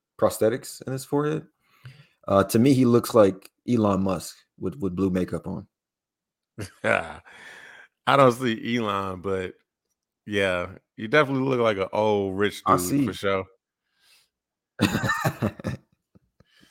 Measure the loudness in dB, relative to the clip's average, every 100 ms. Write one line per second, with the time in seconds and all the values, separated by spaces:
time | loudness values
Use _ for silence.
0 | _ -2 -2 2 0 -2 -8 -16 -10 -10
1 | -4 -4 -2 -4 -10 _ _ _ -20 -20
2 | _ _ 0 2 4 4 4 6 6 4
3 | 4 6 6 4 -8 _ -2 2 2 2
4 | 0 -4 -8 -18 _ -12 -10 -6 -6 -2
5 | -2 -2 -4 -6 -10 -12 -14 _ _ _
6 | _ _ _ _ _ -16 -16 _ -2 -2
7 | -2 -12 -20 -20 -20 -20 -20 -20 -20 _
8 | 2 6 6 4 -2 -4 -4 -4 -2 -4
9 | -4 -8 -6 -6 -6 -12 _ _ _ _
10 | _ _ -6 -2 0 -2 -6 -12 _ -14
11 | -2 2 2 0 -2 0 0 0 -2 0
12 | 2 2 0 -2 -2 -2 0 0 0 -2
13 | -2 -4 -4 -4 -6 _ _ _ _ _
14 | _ _ _ _ _ _ _ -4 -2 -2
15 | -4 -4 -4 -4 -6 -6 -10 -12 _ _
16 | _ _ _ _ _ _ _